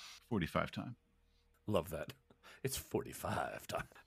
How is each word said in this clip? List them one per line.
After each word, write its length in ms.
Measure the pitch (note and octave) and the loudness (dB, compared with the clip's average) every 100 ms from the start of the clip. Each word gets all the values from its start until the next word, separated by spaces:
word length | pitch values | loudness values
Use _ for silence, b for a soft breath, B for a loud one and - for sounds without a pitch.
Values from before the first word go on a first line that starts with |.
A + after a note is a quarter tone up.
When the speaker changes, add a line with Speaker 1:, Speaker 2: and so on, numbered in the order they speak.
| B B - | B B 0
Speaker 1:
forty-five 400 | A2 D#2+ F2 D#2+ | 2 4 4 2
time. 240 | - - B2 _ _ _ _ _ _ - | 0 -6 -8 _ _ _ _ _ _ 2
Speaker 2:
Love 240 | G2 E2 | 4 4
that. 220 | D#2 D#2 - - - - b | -2 -6 -10 -16 -20 -20 b
It's 140 | - - | -4 -4
forty-five 920 | - - - - F2+ F#2+ C2 G#1+ - | -2 0 0 -2 0 2 0 -4 -4
time. 220 | - - - | -4 -4 -4